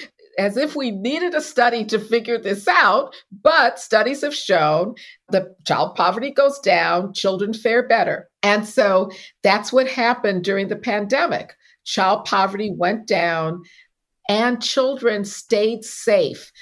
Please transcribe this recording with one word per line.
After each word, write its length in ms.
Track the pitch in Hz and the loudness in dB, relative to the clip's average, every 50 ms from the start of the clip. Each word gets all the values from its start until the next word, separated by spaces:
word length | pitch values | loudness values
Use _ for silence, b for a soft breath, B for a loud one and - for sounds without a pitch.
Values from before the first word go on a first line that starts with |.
| B B B _ _ _ - - | B B B _ _ _ -4 -2
as 180 | 196 202 202 | -2 -2 0
if 180 | 254 302 302 - | -2 -4 -2 -4
we 140 | 285 269 233 | -4 -4 -4
needed 460 | 202 190 202 247 302 330 359 349 302 | -6 -4 -4 -4 -4 -2 -2 -2 -2
a 60 | 302 | -4
study 440 | 294 - - 254 240 240 233 233 208 | -4 -4 0 2 2 2 2 -2 -4
to 140 | 214 214 208 | -2 -4 -4
figure 400 | 214 - 226 233 226 233 233 220 | -2 0 -2 -2 -2 -2 -4 -4
this 280 | - 196 202 202 - | -4 -4 -6 -4 0
out, 460 | 359 359 359 262 196 202 262 277 - B B B B 196 - - | 2 4 4 4 4 4 2 0 -4 B B B B -6 0 2
but 340 | 302 330 320 - - - | 4 4 6 4 4 2
studies 440 | - - - 220 214 214 247 285 294 | -2 -4 2 2 2 2 2 -2 -2
have 120 | 285 294 294 | -4 -4 -4
shown 640 | - - - 190 165 151 151 151 160 185 220 240 B B B B B _ | -4 -2 0 2 2 4 4 2 2 0 -2 -6 B B B B B _
the 260 | - 196 185 185 - - _ - | -2 0 0 0 -2 -14 _ -4
child 280 | - 143 123 156 180 - | -2 0 0 0 -2 0
poverty 360 | - 170 180 185 226 254 285 | 2 2 2 2 0 -4 -2
goes 260 | 294 277 277 277 277 - | 2 4 4 4 2 0
down, 540 | - 196 156 165 165 170 170 180 196 196 - | 0 2 2 4 2 2 0 0 -2 -4 -6
children 400 | - - 190 190 185 202 208 226 | -2 -2 -2 0 -2 -4 -4 -4
fare 340 | - - 226 226 240 240 | -2 -2 0 2 2 2
better. 420 | 240 226 220 202 170 - - - _ _ - | 2 2 2 2 0 -2 -6 -8 _ _ -2
And 240 | - 202 208 208 214 | 0 2 2 2 0
so 440 | - - 254 208 196 190 190 190 196 B B B B B B - | -2 0 2 4 4 4 2 0 -2 B B B B B B 2
that's 280 | 196 196 220 220 - 247 | 2 2 2 0 0 2
what 140 | 262 254 | 2 2
happened 560 | 262 254 254 233 233 240 240 226 202 190 180 180 | 0 -2 0 0 0 0 0 0 -2 -2 -2 -2
during 260 | 196 196 196 196 190 | -2 -2 -2 -2 -4
the 60 | 208 | -6
pandemic. 760 | 202 - 247 202 208 208 202 254 285 349 - 143 - - - - b b b b b - | -6 -4 -4 -4 -2 -2 -2 0 0 0 0 -2 -4 -8 -10 -20 b b b b b -12
Child 420 | - - 208 190 185 202 208 - | -6 -2 0 2 2 2 0 -2
poverty 460 | - 214 196 190 190 202 202 214 208 175 | -2 0 0 0 0 -2 -4 -6 -4 -4
went 300 | - 175 180 220 220 - | -2 -2 -2 -2 -2 -4
down 540 | - 202 170 170 170 165 160 160 160 175 175 B B B B B B _ _ _ _ _ _ - 208 | -2 -2 0 0 0 0 -2 -2 -4 -6 -8 B B B B B B _ _ _ _ _ _ -4 -2
and 320 | 202 220 233 247 247 240 - | 0 2 2 0 0 -2 -4
children 640 | - - 269 254 262 277 262 240 233 214 202 202 | -2 0 0 0 0 0 0 0 0 0 -2 -4
stayed 580 | 202 - - - - 226 208 214 220 233 - - | -6 -10 -8 -4 0 2 2 2 2 0 -4 -10
safe. 680 | - - - - 226 208 190 156 - - - - - B B | -12 -12 -4 0 2 4 4 2 2 -2 -8 -18 -20 B B